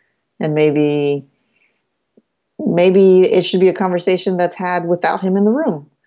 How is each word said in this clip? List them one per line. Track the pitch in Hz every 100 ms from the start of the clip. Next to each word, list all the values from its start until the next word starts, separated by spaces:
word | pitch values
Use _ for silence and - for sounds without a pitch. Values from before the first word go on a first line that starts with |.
| _ _ _ -
and | 156 151
maybe, | 151 147 147 147 143 143 139 _ _ _ _ _ _ _ _ _ _ _ _ -
maybe | 208 175 185 190 190 185
it | 180 180
should | 170 185
be | 185
a |
conversation | 170 185 175 180 185 - 185
that's | 175 -
had | 180 180 170
without | 175 170 -
him | 185 196
in | 202
the |
room | 254 320 156 143 _